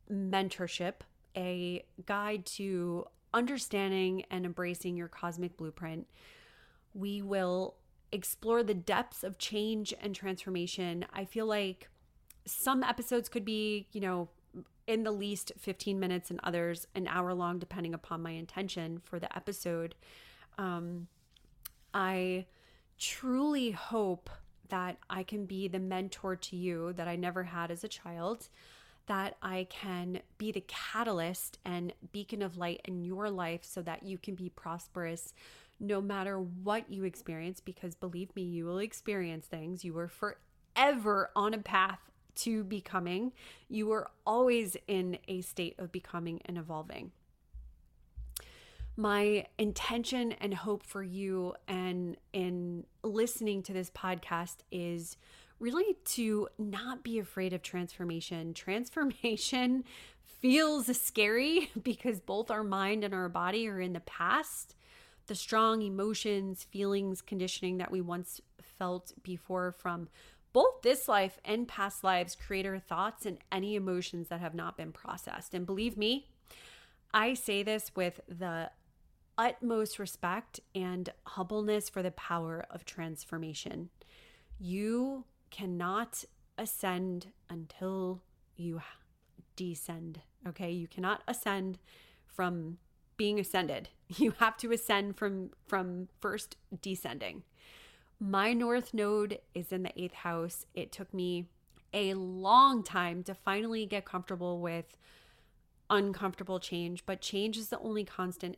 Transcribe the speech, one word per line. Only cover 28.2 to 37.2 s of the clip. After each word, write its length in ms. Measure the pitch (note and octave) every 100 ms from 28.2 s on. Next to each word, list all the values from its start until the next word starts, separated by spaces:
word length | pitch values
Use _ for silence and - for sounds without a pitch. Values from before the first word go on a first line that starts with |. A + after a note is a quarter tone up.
| F3 A3+ - - - - - - -
that 320 | G3+ F#3+ -
I 260 | F#3+ F#3 F#3
can 520 | - G3+ F3+ F3 F3+ - -
be 140 | G#3+
the 120 | G#3 F#3
catalyst 920 | - - A3 A#3 F#3 E3 F#3 - - -
and 280 | F3 F3 - -
beacon 300 | G#3 G3+ G#3
of 160 | G3 F3
light 240 | F3 E3+ -
in 180 | F3+
your 260 | F3 F#3 G#3
life 340 | F#3+ E3+ E3+
so 180 | - -
that 200 | E3+ D#3+
you 140 | G3 F#3
can 180 | - F#3
be 140 | F3+
prosperous 840 | - E3+ E3+ - - E3+ E3+ - - - - - -
no 220 | G3+ G3+
matter 380 | G3 G3 F#3+ F#3+
what 500 | F3+ F3+ F#3+ A3 A3
you 140 | G3
experience, 560 | F#3+ E3+